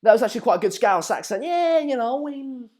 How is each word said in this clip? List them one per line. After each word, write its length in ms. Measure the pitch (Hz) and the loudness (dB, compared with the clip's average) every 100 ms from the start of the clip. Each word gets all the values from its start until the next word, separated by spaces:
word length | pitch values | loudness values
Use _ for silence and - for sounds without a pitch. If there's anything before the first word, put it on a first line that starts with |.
that 100 | 220 | 6
was 120 | 220 | 6
actually 180 | 214 - | 4 -2
quite 140 | 226 | 0
a 40 | 180 | 2
good 140 | 202 | 0
Scouse 380 | 190 214 185 160 | 0 2 2 0
accent. 320 | 196 - 202 | -6 -4 -6
Yeah, 360 | 302 349 339 330 | -2 0 2 0
you 160 | 294 | 0
know, 320 | 254 233 269 294 | -2 -2 -4 -6
um 420 | 277 269 254 226 | -10 -12 -14 -16